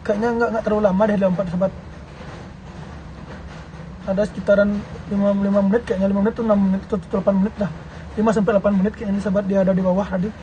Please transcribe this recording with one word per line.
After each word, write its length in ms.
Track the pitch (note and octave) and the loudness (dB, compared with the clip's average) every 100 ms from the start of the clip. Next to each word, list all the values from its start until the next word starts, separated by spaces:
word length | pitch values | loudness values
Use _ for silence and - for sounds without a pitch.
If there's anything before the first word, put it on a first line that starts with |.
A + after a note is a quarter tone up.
Kayaknya 240 | - G#3 A#3 A#3 | -2 0 0 2
nggak, 120 | A#3 | 0
nggak 120 | A3 G#3+ | 0 0
terlalu 160 | G#3+ | 2
lama 180 | G#3 F#3 G#3+ | 2 4 2
deh 80 | G#3 | 4
lompat, 300 | F#3+ F3 F3+ | 2 0 -2
sahabat. 240 | F3+ F#3+ - - - - - - - - - - - - - - - - - - - - - - - G#3+ | 0 -2 -2 -16 -16 -18 -16 -16 -16 -16 -16 -16 -16 -14 -14 -16 -16 -14 -14 -14 -14 -16 -16 -16 -10 -2
Ada 160 | F#3+ G#3 | 0 0
sekitaran 480 | - F#3 G3+ G3+ G#3 - - - | -2 4 6 6 0 -6 -12 -4
lima, 240 | G3+ G3+ | 2 2
lima 320 | G3+ G3 G3+ | 2 2 4
menit, 240 | G3 A#3 - | 4 2 0
kayaknya 240 | F#3+ G3 | 0 2
lima 80 | G3 | 2
menit 160 | G#3 A3+ | 2 0
tuh, 80 | |
enam 160 | A3+ G3+ G3 | 2 4 4
menit 160 | F#3+ | 2
atau 160 | - G#3 | -2 -6
delapan 340 | - G3+ G3 G3 | -2 0 2 2
menit 140 | G#3 - | 2 0
lah. 140 | G3+ - - - - | -4 -4 -14 -16 -10
Lima 160 | - A3+ A3 | 0 2 4
sampai 160 | G3 G3+ | 4 4
delapan 160 | G3+ G3+ | 4 2
menit 160 | G3 | 2
kayaknya, 320 | - G#3+ G3+ | -2 -4 -2
sahabat, 200 | G3+ G3 G3 | 0 0 2
dia 160 | G3 | 2
ada 80 | F#3+ | 2
di 80 | F#3 | 2
bawah 240 | F#3 F#3 | 2 0
tadi. 240 | F#3+ F#3+ G3+ - | 0 -2 -4 -6